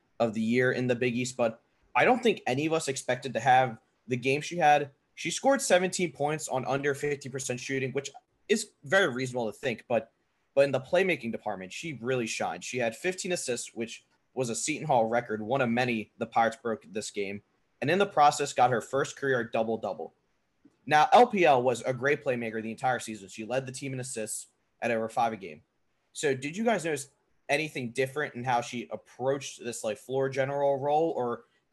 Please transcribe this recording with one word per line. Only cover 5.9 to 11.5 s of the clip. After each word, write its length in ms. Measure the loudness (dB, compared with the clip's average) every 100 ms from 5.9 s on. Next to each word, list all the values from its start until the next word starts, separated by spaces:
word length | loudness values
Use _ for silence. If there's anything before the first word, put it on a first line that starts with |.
| 0 -2
points 360 | -2 -2 -2 -2
on 180 | -4 0
under 280 | 0 0
fifty 360 | -2 -2 -4 -6
percent 300 | -8 -6 -6
shooting, 320 | -4 -4 -2
which 180 | -4 -8 -12 _ _ -2
is 220 | -2 -2 _
very 280 | 0 2 2
reasonable 400 | 0 -4 -2 -4
to 60 | -4
think, 260 | -4 -4 -2
but, 220 | -2 -2 _ _ _ _ 2
but 60 |
in 100 | 4
the 80 | 2
playmaking 520 | 0 2 2 0 -2
department, 420 | -6 -6